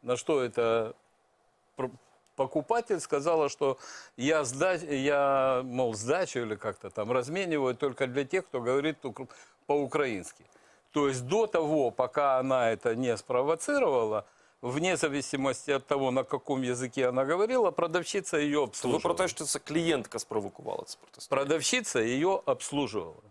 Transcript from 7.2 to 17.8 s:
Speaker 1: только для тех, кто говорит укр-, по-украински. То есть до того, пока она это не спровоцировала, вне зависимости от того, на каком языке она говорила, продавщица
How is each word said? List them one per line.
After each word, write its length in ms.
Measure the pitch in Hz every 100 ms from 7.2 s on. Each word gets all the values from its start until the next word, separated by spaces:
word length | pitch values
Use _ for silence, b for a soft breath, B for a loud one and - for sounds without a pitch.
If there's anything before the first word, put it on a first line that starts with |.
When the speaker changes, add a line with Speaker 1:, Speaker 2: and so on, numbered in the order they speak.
| 123 170 190 156 131
Speaker 1:
только 320 | 120 143 123 131
для 180 | 123
тех, 220 | 135 165 -
кто 140 | 127
говорит 440 | 120 135 147 147
укр-, 240 | 135 110 131 B B B -
по-украински. 760 | 147 135 151 135 104 87 - - b b b _
То 180 | 151 143
есть 180 | 131 123
до 200 | 202 214
того, 440 | 175 156 156 123
пока 460 | - 127 - 143 131
она 340 | 131 131 117
это 220 | 110 120 113
не 200 | 127 110
спровоцировала, 1080 | - 123 139 160 - 285 226 131 110 107 - b b b
вне 340 | 123 135 180 170
зависимости 760 | 160 139 135 139 135 123 -
от 160 | 139 -
того, 240 | 143 135
на 140 | 127
каком 380 | 127 147 - 135
языке 460 | 127 123 131 139 127
она 160 | 127
говорила, 460 | 135 170 214 254 202
продавщица 680 | -